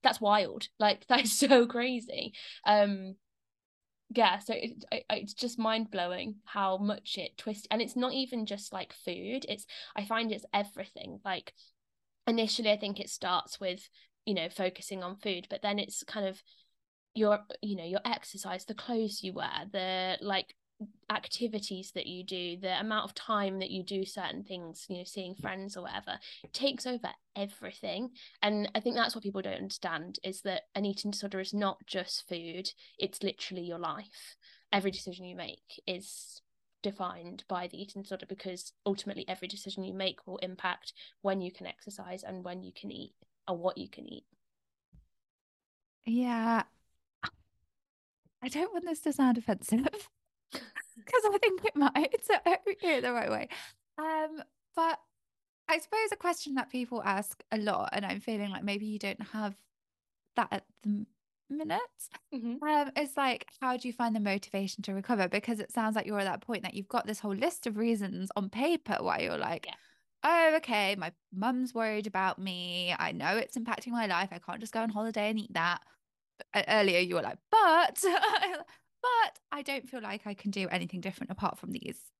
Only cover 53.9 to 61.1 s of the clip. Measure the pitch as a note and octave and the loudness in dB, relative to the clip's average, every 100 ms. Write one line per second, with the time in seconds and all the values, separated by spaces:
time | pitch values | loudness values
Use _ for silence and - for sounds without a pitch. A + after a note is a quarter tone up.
53.9 | - D#4 D#4+ D#4 D#4 - _ _ - E4 | -4 0 0 0 -4 -14 _ _ 2 2
54.9 | - _ _ _ _ _ _ - D#4 - | 2 _ _ _ _ _ _ 0 0 2
55.9 | A4 A4 G#4 F4 E4+ D4 C4+ B3 B3+ A#3+ | 0 0 0 0 0 -2 -2 -2 -4 -2
56.9 | A#3 G#3 G3 G#3 - - A3 G#3 - - | -2 0 0 -2 -10 -4 0 2 2 0
57.9 | - G3 F#3+ - G#3+ G3+ F#3 G3+ G3+ G#3+ | -2 -2 -4 -2 -2 -2 -4 -2 -2 -2
58.9 | G#3+ G3+ G3 G#3 A3 G#3+ G3+ _ _ _ | -4 -4 -6 -8 -4 -4 -6 _ _ _
59.9 | _ _ _ _ - G#3+ G3 _ _ G#3+ | _ _ _ _ 0 0 -2 _ _ -2
60.9 | G#3 G#3+ | -2 -4